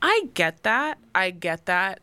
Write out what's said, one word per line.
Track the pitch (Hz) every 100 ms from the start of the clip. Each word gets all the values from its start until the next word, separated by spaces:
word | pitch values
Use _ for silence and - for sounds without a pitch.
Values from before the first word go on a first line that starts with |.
I | 311 440 320
get | - 165 160
that. | 214 233 302 - _ -
I | 185
get | 180 170 165 -
that. | 180 190 190